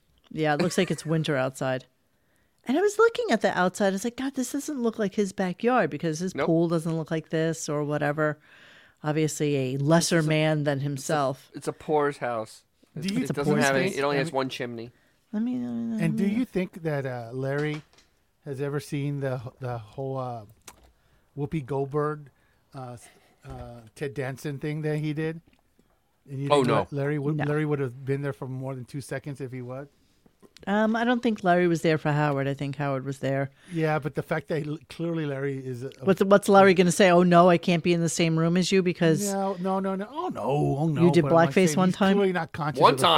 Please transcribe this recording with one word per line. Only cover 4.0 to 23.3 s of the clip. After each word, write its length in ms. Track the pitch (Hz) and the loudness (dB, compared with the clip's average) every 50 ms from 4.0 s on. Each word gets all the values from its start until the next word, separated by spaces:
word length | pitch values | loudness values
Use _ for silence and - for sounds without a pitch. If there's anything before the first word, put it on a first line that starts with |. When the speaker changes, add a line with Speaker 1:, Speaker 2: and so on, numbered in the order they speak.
| - | -4
Speaker 1:
like, 120 | 240 233 | -6 -6
"God, 180 | - 262 277 - | -6 -6 -6 -4
this 160 | 262 247 - | -6 -6 -6
doesn't 280 | - 277 - - 302 254 | -6 -8 -6 -6 -6 -4
look 200 | 233 226 - - | -4 -4 -2 -2
like 160 | 214 190 - | -4 -2 -2
his 180 | 220 202 190 - | -2 -2 -2 -2
backyard 560 | - 190 180 175 - - 233 254 240 185 143 | -4 -4 -4 -4 -2 0 0 2 2 0 0
because 300 | 151 143 170 165 156 160 | -2 -4 -4 -4 -4 -4
his 160 | 180 190 - | -6 -6 -4
Speaker 2:
Nope. 100 | 135 147 | -2 0
Speaker 1:
pool 220 | 180 165 165 170 | 2 2 2 2
doesn't 280 | 165 170 165 156 170 160 | 2 0 -2 -2 -2 -4
look 140 | 165 156 - | -4 -4 -4
like 200 | 170 160 151 - | -6 -6 -4 -4
this 380 | - 160 160 165 160 - - | -2 -2 0 -2 -2 -4 -6
or 160 | - 147 147 147 | -6 -4 -4 -2
whatever." 540 | 143 151 147 147 147 147 156 156 151 147 - _ _ - - - - - - - _ _ _ - | -2 -2 -2 -2 -2 0 0 -2 -2 -2 -4 _ _ -20 -20 -20 -20 -20 -20 -20 _ _ _ -6
Obviously, 520 | 151 147 160 156 147 - - 156 147 143 | -2 0 0 0 0 -2 -2 -2 0 0
a 220 | 135 131 127 131 | 0 -2 -2 -2
lesser 400 | 139 139 151 160 170 165 - 185 | 0 2 4 4 4 4 4 2
Speaker 2:
This 60 | 165 156 | 2 2
is 40 | |
a, 20 | 156 | 2
Speaker 1:
man 340 | 156 156 156 156 156 151 143 | 2 2 2 2 0 0 0
than 120 | 147 139 | 0 -2
Speaker 2:
it's 60 | 135 143 | -2 -4
a, 60 | 147 | -4
Speaker 1:
himself. 600 | 143 135 - - 160 147 139 131 139 - - _ - | -6 -6 -4 -4 -2 0 0 -2 -4 -6 -12 _ -18
Speaker 2:
it's 120 | 147 - | -10 -8
a 60 | 156 - | -8 -8
poor's 440 | - - - 156 147 143 143 139 | -8 -4 -2 0 2 2 0 -2
house. 460 | - 139 123 120 113 110 - - - _ _ _ _ _ _ - 151 | -4 -6 -4 -4 -6 -6 -8 -14 -20 _ _ _ _ _ _ -12 -8
Speaker 3:
Do 120 | 160 196 | -6 -4
you 100 | 202 247 | -2 -2
Speaker 2:
It 0 | 139 | -2
Speaker 1:
It's 60 | - | -2
a 20 | 143 | -2
Speaker 2:
doesn't 200 | 147 143 147 147 | 0 0 2 2
Speaker 1:
poor's 120 | 147 143 | 4 4
Speaker 2:
have 100 | 139 135 | 4 4
any, 120 | 131 131 | 2 0
Speaker 1:
house. 100 | - - | 0 0
Speaker 2:
it 60 | 139 139 | -2 0
only 140 | 143 143 | 0 0
has 140 | 139 143 165 | 0 -2 -2
one 180 | 131 135 131 127 | -2 -2 -4 -4
chimney. 420 | - - 127 120 120 113 113 123 - _ _ _ _ _ _ _ | -6 -8 -8 -8 -8 -10 -12 -14 -18 _ _ _ _ _ _ _
Speaker 1:
Let 100 | - 214 | -6 -4
me, 120 | 226 247 247 | -4 -4 -4
let 80 | 247 240 240 | -4 -6 -6
me, 220 | 233 233 233 233 226 | -6 -6 -6 -4 -4
let 80 | 220 165 | -2 -2
Speaker 3:
And 140 | 165 147 | -2 0
do 80 | - 196 | 0 -2
Speaker 1:
me 60 | 202 208 | -2 0
Speaker 3:
you 120 | 247 262 | -2 -4
think 380 | - - 180 185 - - 180 160 | -4 -4 -6 -6 -6 -8 -8 -6
that, 220 | 160 147 143 131 | -6 -4 -4 -4
uh, 220 | 131 123 123 117 113 | -6 -6 -8 -10 -10
Larry 500 | 123 131 135 135 139 147 151 151 151 151 - _ _ _ _ _ _ _ _ _ _ _ _ | -8 -6 -4 -4 -2 -2 -4 -4 -6 -8 -10 _ _ _ _ _ _ _ _ _ _ _ _
has 160 | 147 139 127 | -12 -10 -8
ever 180 | 143 143 143 147 | -6 -6 -6 -6
seen 420 | - - 156 143 139 147 143 139 | -6 -6 -6 -6 -4 -4 -4 -4
the, 200 | 139 135 127 120 110 127 - - | -4 -6 -6 -6 -8 -12 -14 -12
the 180 | 131 123 120 113 | -10 -10 -10 -10
whole, 380 | 107 - - 139 135 135 135 | -12 -14 -12 -10 -10 -8 -8
uh, 240 | 131 127 123 120 113 107 110 - _ _ - - _ _ _ _ _ _ _ _ _ _ _ _ | -8 -8 -8 -10 -12 -14 -18 -20 _ _ -20 -20 _ _ _ _ _ _ _ _ _ _ _ _
Whoopi 280 | 139 147 139 - 160 131 | -8 -6 -6 -6 -6 -6
Goldberg, 640 | 120 139 135 139 135 143 151 147 151 151 151 147 131 _ _ _ _ _ _ _ _ - | -4 -4 -4 -4 -4 -2 -2 -2 -2 -4 -8 -12 -20 _ _ _ _ _ _ _ _ -16
uh, 180 | 135 127 123 123 | -16 -14 -14 -16
s-, 140 | 117 - - _ _ _ _ | -18 -20 -20 _ _ _ _